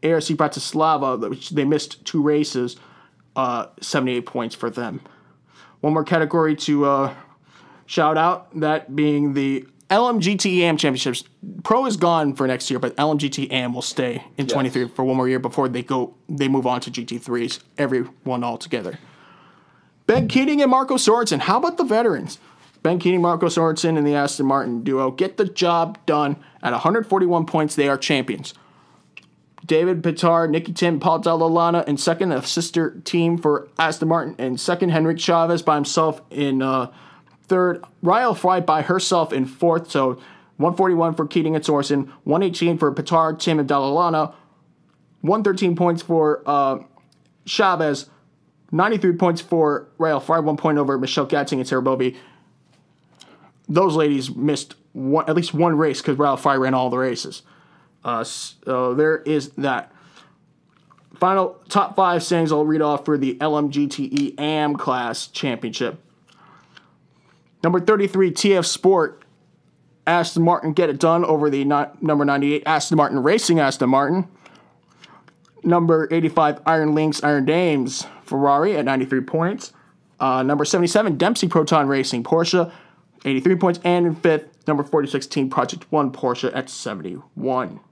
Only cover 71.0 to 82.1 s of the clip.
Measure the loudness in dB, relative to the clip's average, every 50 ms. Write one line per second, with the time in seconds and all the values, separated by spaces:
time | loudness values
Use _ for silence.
71 | 2 4 4 4 2 2 2 2 2 0 0 0 0 2 2 2 0 -2 -6 -6
72 | -2 0 2 2 2 2 2 2 0 0 0 -2 0 0 0 0 0 0 2 2
73 | 4 2 2 0 2 4 2 2 2 2 2 4 4 2 2 0 2 2 4 2
74 | 2 2 0 -2 -2 -6 -10 _ _ -20 -20 -20 _ _ _ _ _ _ _ _
75 | -20 -20 -20 -20 _ -20 _ _ _ _ _ -4 0 2 2 4 4 4 2 2
76 | 2 0 0 0 0 0 2 2 2 2 0 -2 0 0 2 2 2 2 2 2
77 | 2 0 -2 0 0 0 2 2 2 2 2 2 2 2 2 0 -2 -2 -6 -10
78 | -12 -14 -16 -20 -12 -6 -2 0 2 4 4 4 2 2 0 0 0 0 0 0
79 | -2 -2 -2 -4 -4 -2 -2 -2 0 0 -2 -6 -12 -16 _ _ _ _ _ _
80 | _ _ _ _ -2 0 0 0 2 0 0 0 0 0 2 2 2 4 2 2
81 | 2 2 0 0 2 0 0 0 -2 2 2 2 2 4 4 2 4 2 0 0
82 | 0 -2